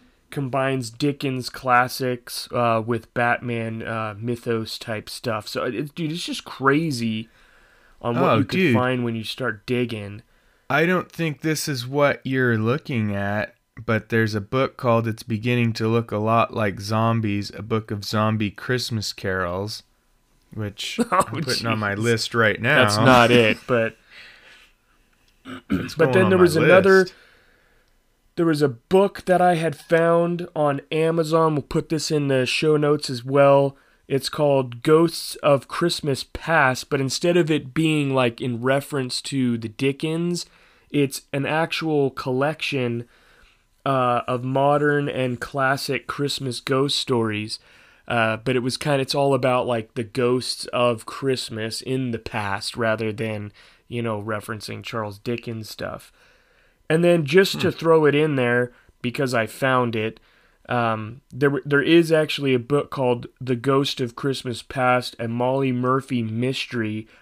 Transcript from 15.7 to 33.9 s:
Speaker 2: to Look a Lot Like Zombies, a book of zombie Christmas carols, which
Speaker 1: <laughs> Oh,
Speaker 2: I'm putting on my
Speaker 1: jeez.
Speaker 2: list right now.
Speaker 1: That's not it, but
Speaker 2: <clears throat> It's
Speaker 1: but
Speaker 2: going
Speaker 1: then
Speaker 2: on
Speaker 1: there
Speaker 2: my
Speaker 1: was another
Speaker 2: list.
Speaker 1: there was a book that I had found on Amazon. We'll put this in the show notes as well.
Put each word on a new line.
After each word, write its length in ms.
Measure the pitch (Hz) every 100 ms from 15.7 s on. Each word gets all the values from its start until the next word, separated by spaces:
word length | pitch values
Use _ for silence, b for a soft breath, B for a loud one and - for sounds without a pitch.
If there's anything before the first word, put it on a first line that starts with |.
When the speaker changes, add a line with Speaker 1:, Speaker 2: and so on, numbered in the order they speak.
Speaker 2:
to 140 | 110 110
Look 220 | 117 117
a 80 | 107
Lot 340 | 107 113 -
Like 280 | - 104 87
Zombies, 720 | 101 110 113 113 110 101 101
a 80 | -
book 280 | 104 113 110
of 140 | 104
zombie 460 | 98 107 110 110 104
Christmas 640 | - - 127 - 113 98
carols, 680 | - 101 95 90 92 104 - - _ _ _ _ _ _
which 460 | - 104 - - -
Speaker 1:
<laughs> 60 | 233
Oh, 140 | 185 190
Speaker 2:
I'm 140 | 110
putting 240 | 127 117 117
on 120 | 107
my 160 | 104
Speaker 1:
jeez. 80 | 101
Speaker 2:
list 320 | 117 113 -
right 260 | 117 110 -
now. 220 | 117 147
Speaker 1:
That's 140 | 110 104
not 340 | 117 127 117
it, 280 | 120 110 107 -
but 300 | 120 113 - B B B B B B B _ _ _ _ _ _ _
Speaker 2:
<clears throat> 160 | - - -
It's 240 | - -
Speaker 1:
but 120 | - 156
Speaker 2:
going 60 |
Speaker 1:
then 120 | 190
Speaker 2:
on 60 | 185
Speaker 1:
there 80 | 185
Speaker 2:
my 40 |
Speaker 1:
was 140 | 175 160
another 420 | 160 185 190 190
Speaker 2:
list. 140 | 180 b b b b b b b b _ _ _ _ -
Speaker 1:
there 100 | 165
was 160 | 151
a 60 | 147
book 560 | 117 - 190 196 - -
that 140 | 175
I 140 | 180
had 220 | 170 165 165
found 720 | - 165 165 170 170 175 175
on 260 | 151 147 139 -
Amazon. 640 | 156 160 165 156 165 160
We'll 80 | 151
put 260 | - 165 -
this 220 | 160 -
in 180 | 151 143
the 180 | 131 127
show 300 | - 156 151
notes 320 | 147 151 -
as 140 | 123
well. 520 | 127 139 139 139 139 b b